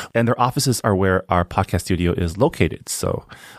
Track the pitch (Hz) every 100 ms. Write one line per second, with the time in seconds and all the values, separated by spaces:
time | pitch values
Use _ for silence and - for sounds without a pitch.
0 | - 117 117 120 123 143 139 117 113 95
1 | 95 92 - 90 87 - 98 90 - 87
2 | 85 - 87 87 143 - 82 - - -
3 | - - - - -